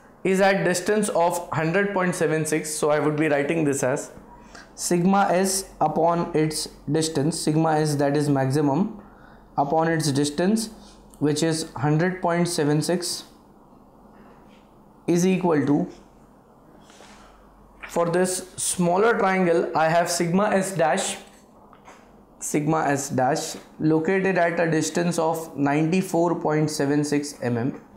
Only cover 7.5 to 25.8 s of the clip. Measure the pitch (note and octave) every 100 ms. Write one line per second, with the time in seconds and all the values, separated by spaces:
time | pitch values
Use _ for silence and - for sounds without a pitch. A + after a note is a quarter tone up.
7.5 | D3+ D#3+ D3+ D#3 C#3+ C#3+ D3 D3 C#3 C3+
8.5 | D3 C#3+ D3 A3 - - - - - -
9.5 | - C#3+ D#3+ D#3+ D#3+ D3 C3+ C#3+ - F3+
10.5 | A3 - - - - - - D3 D3 E3
11.5 | D#3+ - - D3+ D3+ F3+ F#3 F3 E3+ E3+
12.5 | E3 D3 D3+ D3+ F3 - - - - -
13.5 | - - - - - - - - - -
14.5 | - - - - - - E3+ F#3 F3+ F3
15.5 | D3+ C3+ D#3 F3+ - - - - - -
16.5 | - - - - - - - - - -
17.5 | - - - - E3+ E3+ F3+ F3+ - -
18.5 | - - - E3+ F3+ A3+ G#3 F#3+ F#3 F3
19.5 | E3+ - D3 D#3+ E3+ F3 - E3+ F#3+ G#3
20.5 | G3 F#3+ E3 D#3 G3 - - - - -
21.5 | - - - - - - - - - -
22.5 | E3 D3 D#3+ C#3+ C#3 - B2+ C3 - -
23.5 | - - - D#3 D#3+ D#3+ G3 F#3+ F3+ E3+
24.5 | E3+ E3 D#3 D3+ F3 F3 E3+ D#3+ E3 -
25.5 | - C#3 D3